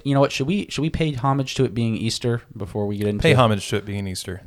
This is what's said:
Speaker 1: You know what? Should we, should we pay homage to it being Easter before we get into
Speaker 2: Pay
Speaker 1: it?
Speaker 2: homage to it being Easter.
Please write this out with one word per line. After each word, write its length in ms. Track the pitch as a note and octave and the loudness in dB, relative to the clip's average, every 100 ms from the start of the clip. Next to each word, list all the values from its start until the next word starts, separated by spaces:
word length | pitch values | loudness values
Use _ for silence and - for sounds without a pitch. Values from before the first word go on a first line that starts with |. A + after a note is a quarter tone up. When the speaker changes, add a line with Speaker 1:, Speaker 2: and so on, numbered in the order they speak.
| C#3 | 0
Speaker 1:
You 80 | |
know 80 | C#3 | 4
what? 100 | C#3 | 4
Should 160 | - C#3 | 2 0
we, 200 | G3+ - | -2 -2
should 120 | - | -2
we 80 | D#3 | -2
pay 220 | - D#3+ | 0 -2
homage 440 | C3 C#3 C#3 C3 - | 0 0 0 0 0
to 100 | B2+ | 0
it 80 | |
being 220 | A2+ A2+ A2 | 0 -2 0
Easter 440 | A2 - B2 A#2 - - | -2 -2 -2 -2 -4 -12
before 320 | F#2+ G#2+ G#2 | -8 -4 -4
we 100 | G#2 | -2
get 100 | G#2 | -2
into 140 | G#2 | 2
Speaker 2:
Pay 100 | E3 | 4
Speaker 1:
it? 60 | C3 | 6
Speaker 2:
homage 300 | A#2 G#2 - | 6 4 0
to 60 | G#2 | -4
it 100 | G#2 | -4
being 220 | G2+ G2 | -6 -6
Easter. 340 | F#2 - F#2 | -8 -8 -10